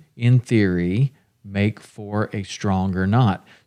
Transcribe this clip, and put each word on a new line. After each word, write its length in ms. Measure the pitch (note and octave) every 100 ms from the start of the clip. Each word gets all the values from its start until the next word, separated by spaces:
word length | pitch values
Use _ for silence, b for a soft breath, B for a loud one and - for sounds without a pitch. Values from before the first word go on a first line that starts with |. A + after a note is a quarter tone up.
| _ -
in 240 | A#2+ B2
theory, 720 | - A2+ G2 F2+ F2 G2+ C#3 - _ _ G2+
make 340 | G2 G#2 -
for 500 | - - G#2 G#2 -
a 100 | G#2+
stronger 640 | F#2 - G#2 F#2+ F#2+ F#2 F#2+
knot. 400 | A#2+ A2+ F2 - b